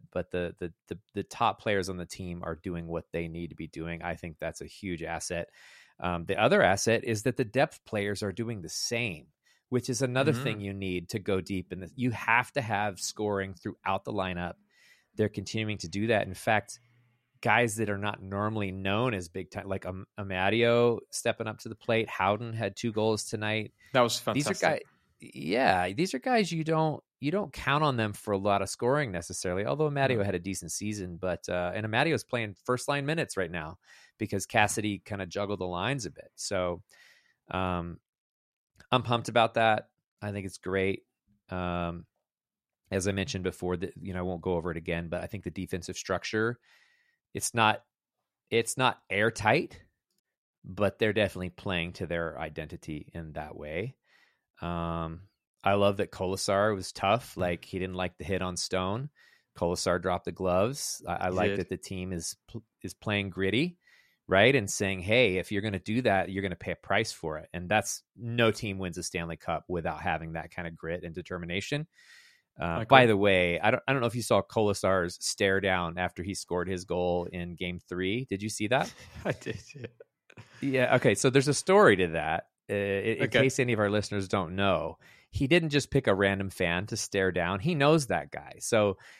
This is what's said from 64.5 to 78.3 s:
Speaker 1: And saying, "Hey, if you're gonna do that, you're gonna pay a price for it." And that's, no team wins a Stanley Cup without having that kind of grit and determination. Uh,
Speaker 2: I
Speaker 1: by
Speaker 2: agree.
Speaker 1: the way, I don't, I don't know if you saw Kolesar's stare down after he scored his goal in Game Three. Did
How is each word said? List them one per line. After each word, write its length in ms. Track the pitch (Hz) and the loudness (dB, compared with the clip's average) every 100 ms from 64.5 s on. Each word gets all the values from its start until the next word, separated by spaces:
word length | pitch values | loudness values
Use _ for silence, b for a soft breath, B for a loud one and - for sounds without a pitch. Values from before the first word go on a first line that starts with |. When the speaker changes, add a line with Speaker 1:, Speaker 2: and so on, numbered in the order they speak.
Speaker 1:
And 160 | 139 98 | 6 2
saying, 300 | - 101 95 | -2 0 0
"Hey, 380 | 90 117 117 92 | 2 4 4 2
if 120 | - | -2
you're 120 | 101 | -2
gonna 160 | 107 95 | -2 -4
do 240 | - 113 | -2 0
that, 260 | 123 98 87 | 2 2 0
you're 120 | 95 | -2
gonna 140 | 98 87 | -4 -4
pay 160 | - | -6
a 40 | 85 | -8
price 340 | - 101 113 | -2 0 0
for 280 | - 80 76 | -4 -8 -8
it." 100 | 80 | -8
And 160 | 87 87 | -10 0
that's, 340 | 107 104 - - - | 0 0 -8 -12 -12
no 340 | 117 120 113 | -6 2 2
team 280 | 104 110 95 | 2 -4 -6
wins 200 | 92 87 | -6 -6
a 40 | |
Stanley 340 | 85 87 82 80 | -6 -6 -6 -6
Cup 280 | - 80 - | -4 -4 -2
without 320 | 90 80 78 | -4 -2 -4
having 340 | 85 80 80 | -2 -4 -4
that 160 | 80 82 | -8 -10
kind 140 | - 85 | -10 -10
of 80 | 82 | -8
grit 280 | 82 87 | -6 -6
and 100 | 85 | -6
determination. 720 | 82 85 87 85 90 - 147 156 b b b b b b - | -10 -8 -8 -4 -6 -4 -6 -6 b b b b b b -6
Uh, 40 | |
Speaker 2:
I 200 | 85 85 | -4 -2
Speaker 1:
by 160 | 113 135 | 8 8
Speaker 2:
agree. 60 | 123 | 10
Speaker 1:
the 80 | 101 | 6
way, 420 | 101 92 87 85 | 6 6 4 4
I 100 | 104 | 2
don't, 120 | 120 - | 2 0
I 40 | |
don't 80 | 135 | 0
know 60 | 117 | 0
if 80 | |
you 80 | 120 | -2
saw 180 | 113 104 | 2 2
Kolesar's 760 | - 117 104 98 95 95 87 - | 4 0 2 2 2 2 2 -2
stare 360 | - - 101 95 | -6 2 2 4
down 380 | 95 92 87 87 | 2 2 0 -2
after 240 | 90 - | -4 -4
he 120 | 90 | -8
scored 340 | 92 - 87 87 | -8 -4 -4 -2
his 160 | 92 | -4
goal 420 | 92 90 90 87 87 | -2 0 2 0 -2
in 240 | 90 87 | -6 -8
Game 260 | 85 90 90 - | -6 -6 -6 -8
Three. 380 | 90 95 113 | -4 -2 -2
Did 160 | 135 | -4